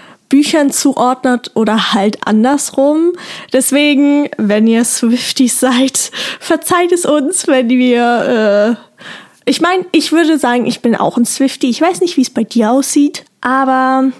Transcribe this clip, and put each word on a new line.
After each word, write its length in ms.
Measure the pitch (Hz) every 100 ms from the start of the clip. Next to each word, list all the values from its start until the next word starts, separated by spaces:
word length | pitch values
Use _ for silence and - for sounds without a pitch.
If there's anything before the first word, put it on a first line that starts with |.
| - - -
Büchern 420 | 269 294 320 277
zuordnet 800 | - 285 - 247 254 262 247 -
oder 400 | - 208 220 -
halt 320 | 226 202 208 -
andersrum. 840 | 214 240 285 - - 277 311 339 349 - - -
Deswegen, 760 | 262 262 277 294 277 285 285 294 -
wenn 280 | 208 214 226
ihr 180 | 226
Swifties 760 | 233 - 233 240 - - 247 -
seid, 520 | 254 247 269 - - - - -
verzeiht 520 | - 320 - 359 349
es 140 | 349 349
uns, 420 | 302 269 370 -
wenn 220 | 262 233
wir, 1080 | 254 247 240 240 240 - 240 214 202 214 233
äh, 720 | - - - - - _ -
ich 120 | -
mein, 240 | 339 370 359
ich 200 | 320 -
würde 280 | 311 320 311
sagen, 260 | 247 247 240
ich 160 | -
bin 140 | 240 220
auch 220 | - -
ein 80 | 240
Swiftie. 440 | - 269 - 262
Ich 120 | 233
weiß 200 | 330 359
nicht, 160 | 349 -
wie 40 |
es 80 | 247
bei 120 | -
dir 280 | 226 233 214
aussieht, 540 | 262 262 302 285 - - -
aber 720 | 247 262 269 262 262 262 269